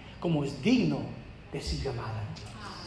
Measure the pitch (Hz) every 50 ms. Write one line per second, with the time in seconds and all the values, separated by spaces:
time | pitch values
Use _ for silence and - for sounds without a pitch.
0 | - - - - - 180 160 147 139 - - - - 208 254 220 185 151 - -
1 | - - - - - - - - - - - - - - 160 143 139 135 120 120
2 | 110 107 110 107 107 107 - - - - - - - - - - -